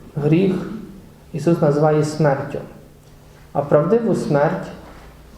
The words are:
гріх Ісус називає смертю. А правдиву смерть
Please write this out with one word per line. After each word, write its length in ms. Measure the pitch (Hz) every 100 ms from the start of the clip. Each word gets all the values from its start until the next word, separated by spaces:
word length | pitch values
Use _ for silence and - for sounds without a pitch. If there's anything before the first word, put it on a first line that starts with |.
| - -
гріх 380 | 147 160 196 - - - - - - - -
Ісус 280 | 156 165 170
називає 440 | 156 147 151 151
смертю. 540 | 143 - 151 135 - - - - - - - - - - -
А 80 | -
правдиву 540 | 147 156 175 226 226
смерть 520 | 170 - 143 151 180 - - - - - - -